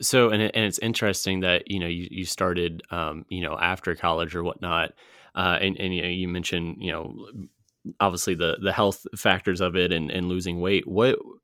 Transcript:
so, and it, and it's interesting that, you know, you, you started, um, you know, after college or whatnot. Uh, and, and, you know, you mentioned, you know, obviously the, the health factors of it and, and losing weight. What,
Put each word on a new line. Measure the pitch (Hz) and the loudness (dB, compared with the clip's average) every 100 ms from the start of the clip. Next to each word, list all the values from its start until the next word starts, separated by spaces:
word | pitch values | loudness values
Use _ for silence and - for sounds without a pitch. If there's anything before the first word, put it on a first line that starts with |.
so, | - 131 117 | 4 6 6
and | 107 | 6
it, | 110 113 | 2 2
and | 107 | 0
it's | - | 0
interesting | 113 110 107 92 95 92 | -2 0 0 0 0 0
that, | 92 87 - | 4 2 2
you | 95 | -2
know, | 85 | -2
you, | 85 87 | -4 -6
you | 92 90 | -8 -6
started, | - 92 87 87 82 - | -2 0 2 0 -2 -6
um, | 87 78 80 - | -4 -4 -6 -8
you | 90 | -6
know, | 82 78 | -4 0
after | 87 92 92 | 0 0 -2
college | 82 85 82 85 85 | 0 0 0 -2 -2
or | |
whatnot. | 85 - 87 82 78 - - - - 95 | -4 -4 -2 0 -2 -6 -20 -20 -10 -2
Uh, | 90 87 | 0 2
and, | 98 - | 0 -2
and, | 95 | -2
you | 90 | -2
know, | 87 | -2
you | 90 90 | -2 -2
mentioned, | 87 85 90 82 104 | -4 -2 -2 -4 -6
you | 90 | -6
know, | 80 - - - 104 - _ _ _ - - | -6 -8 -12 -16 -16 -18 _ _ _ -18 0
obviously | 98 87 - | 0 2 -2
the, | 85 85 76 | 0 0 0
the | 95 | 0
health | 101 101 - - 104 | 2 2 0 -8 -2
factors | 107 92 - 90 | 2 2 0 0
of | 90 90 | 0 2
it | 90 | 2
and, | 85 76 | 0 -2
and | 92 90 | -2 -2
losing | 92 90 87 | -2 -2 -2
weight. | 90 98 - | 2 0 2
What, | 92 127 - - - | 2 4 2 -4 -20